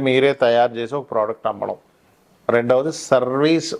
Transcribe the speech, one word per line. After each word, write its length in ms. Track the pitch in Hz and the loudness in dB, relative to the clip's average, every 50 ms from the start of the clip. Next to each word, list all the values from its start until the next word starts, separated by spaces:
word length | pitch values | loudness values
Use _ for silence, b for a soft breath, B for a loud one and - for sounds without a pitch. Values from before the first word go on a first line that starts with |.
| 135 | 2
మీరే 240 | 135 127 131 131 139 139 139 135 | 2 2 4 4 2 2 2 2
తయారు 280 | 117 117 117 120 123 117 113 | 2 4 4 2 2 0 -4
చేసి 160 | 117 113 139 147 | -8 -6 -8 -8
ఒక 80 | 127 - 120 | -8 -6 -4
ప్రోడక్ట్ 340 | 113 107 107 113 - - 113 | -2 -2 -2 -4 -6 -6 -6
అమ్మడం. 260 | 104 101 101 101 95 - _ _ _ _ _ _ _ _ _ _ _ _ _ - 110 | -6 -6 -6 -8 -8 -10 _ _ _ _ _ _ _ _ _ _ _ _ _ 0 0
రెండవది 380 | 117 117 120 127 127 139 160 151 - - - | 0 2 2 2 2 2 0 -4 -8 -2 0
సర్వీస్ 600 | 139 127 123 123 127 135 147 156 165 160 156 - - - | 2 2 2 0 0 0 2 2 2 0 -2 -4 -4 -2